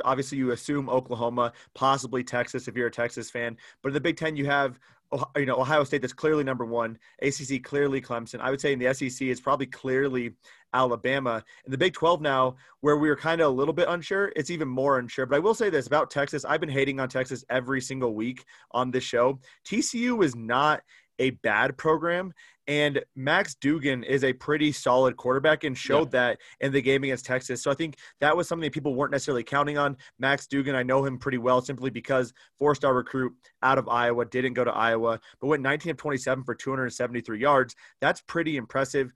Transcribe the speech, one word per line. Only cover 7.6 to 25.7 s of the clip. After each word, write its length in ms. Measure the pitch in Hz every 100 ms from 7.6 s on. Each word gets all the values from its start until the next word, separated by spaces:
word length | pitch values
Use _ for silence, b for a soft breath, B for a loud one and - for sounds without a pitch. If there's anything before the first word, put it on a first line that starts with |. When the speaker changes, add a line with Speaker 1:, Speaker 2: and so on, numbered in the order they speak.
| - 143 143 135
Speaker 1:
Clemson. 380 | 127 117 113 123
I 140 | 127
would 80 | 139
say 120 | 147
in 60 | 131
the 80 | 127
S 160 | 127
E 80 | 127
C 180 | - 131
it's 120 | 123
probably 260 | 135 147 135
clearly 680 | - 131 131 139 127 120 - b b b
Alabama. 680 | 127 127 117 127 139 127 113 - B
In 80 | -
the 60 | 131
Big 140 | 180
twelve 280 | - 160 175
now, 340 | 151 135 131 131 b b
where 160 | 147 147
we 100 | 151
were 80 | 143
kinda 280 | 160 165
a 40 | 151
little 260 | 127 143
bit 140 | 156 165
unsure, 440 | 175 151 196 202 -
it's 140 | 143
even 180 | 170 139
more 320 | 127 139 131
unsure. 260 | 123 - 131
But 80 |
I 60 | 143
will 140 | 196
say 160 | 214 208
this 180 | 156 120
about 200 | 151 135
Texas. 360 | 143 143 147
I've 160 | - 151
been 80 | 160
hating 320 | 139 135 135
on 80 | 127
Texas 360 | 131 131 120 -
every 300 | 127 123 135
single 340 | 123 135 123
week 300 | 107 120 127 - B B
on 220 | 123 127
this 100 | 127
show. 380 | - 117 127 135 b b
T 180 | - 208
C 160 | - 233
U 180 | 247 233
is 140 | 160 117
not 460 | 113 123 151 147 - b b -
a 100 | 131
bad 460 | - 113 107 135 131
program, 560 | 160 156 170 175 185 - B B -
and 340 | 147 147 139 - 135
Max 400 | 131 175 180 -
Duggan 480 | 139 156 139 127
is 180 | 113 135
a 100 | 131
pretty 380 | 127 - 151 151
solid 460 | 131 127 127 131 -
quarterback 480 | 123 135 156 156
and 120 | 147